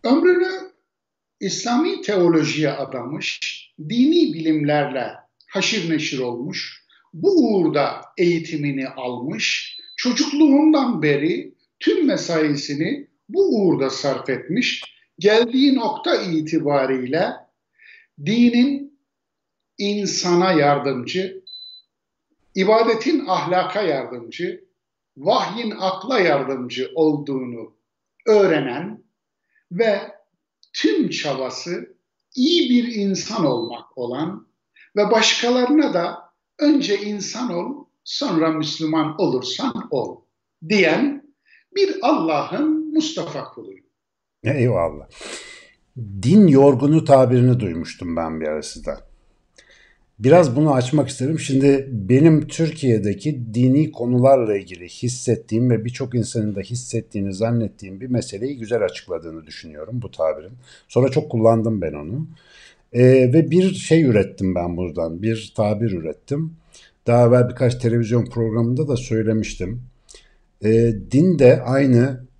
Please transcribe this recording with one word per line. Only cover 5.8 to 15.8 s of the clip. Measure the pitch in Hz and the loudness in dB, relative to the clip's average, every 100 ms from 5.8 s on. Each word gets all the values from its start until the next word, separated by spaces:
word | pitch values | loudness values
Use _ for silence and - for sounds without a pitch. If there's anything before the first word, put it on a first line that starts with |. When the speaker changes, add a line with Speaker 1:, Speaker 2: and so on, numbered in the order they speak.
| 165 | -2
Speaker 1:
neşir | 151 147 135 | -2 -4 -6
olmuş, | 123 120 135 - - - _ _ _ | -6 -6 -8 -10 -12 -16 _ _ _
bu | 160 339 359 233 | -2 2 4 2
uğurda | 202 156 147 127 - - - | 2 0 0 -2 -4 -14 -2
eğitimini | 175 165 - 156 147 135 131 | 0 0 -4 -6 -4 -4 -8
almış, | - 123 120 127 214 - - - - - - | -10 -10 -8 -8 -6 -4 -4 -8 -18 -20 -6
çocukluğundan | 247 233 311 285 311 269 311 302 247 190 | -4 -2 -2 2 4 6 4 4 0 0
beri | 151 143 156 349 - _ _ _ | 0 0 0 -4 -8 _ _ _
tüm | - 392 294 | 0 2 0
mesaisini | 202 - 165 156 143 - 143 175 277 - _ _ | 0 -2 -2 0 -2 -6 -6 -4 -6 -10 _ _
bu | 294 392 233 | 0 0 2
uğurda | 190 135 135 | 2 0 -2
sarf | - 143 131 - | -2 -4 -4 -6
etmiş, | 120 - 196 247 - - _ _ _ | -6 -4 -2 -2 -4 -12 _ _ _
geldiği | 190 220 233 254 277 | 2 4 2 2 2
nokta | 254 | 2